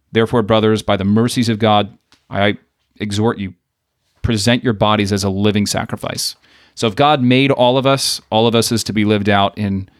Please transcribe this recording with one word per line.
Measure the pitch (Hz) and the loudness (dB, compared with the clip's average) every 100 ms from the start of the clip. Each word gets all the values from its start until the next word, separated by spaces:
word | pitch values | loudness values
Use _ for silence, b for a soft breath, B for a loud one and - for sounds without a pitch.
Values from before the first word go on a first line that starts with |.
| _ | _
"Therefore, | 110 113 123 | 0 2 0
brothers, | 107 110 107 107 | 2 2 2 0
by | - 101 | 0 -2
the | |
mercies | 98 107 120 - 117 | 2 2 0 0 -2
of | 107 | 0
God, | 110 104 104 - _ _ _ | 2 2 0 -8 _ _ _
I | 98 104 123 _ _ _ _ | -2 -2 -2 _ _ _ _
exhort | 104 101 113 - | -6 -2 -2 -2
you, | 98 - _ _ _ _ _ _ | -8 -12 _ _ _ _ _ _
present | - 110 104 123 | -4 -2 0 0
your | 131 | -2
bodies | 104 107 107 98 | 0 0 0 0
as | 101 | -2
a | 98 | -2
living | 95 104 104 98 | 0 0 0 -2
sacrifice." | 92 113 104 - - - - b b b - | -4 -6 -8 -10 -8 -10 -10 b b b -6
So | 117 | -4
if | 101 | 0
God | 143 139 | 2 2
made | 123 127 139 | 2 2 2
all | 127 123 131 | 2 2 2
of | 131 | 0
us, | 135 - - - | 0 -2 -6 -2
all | 110 117 | 0 2
of | 113 | 2
us | 113 | 0
is | 113 | -2
to | - | -2
be | 104 104 | -2 0
lived | 104 101 | 0 2
out | 101 98 - | 2 0 -2
in | 104 98 95 | -4 -4 -8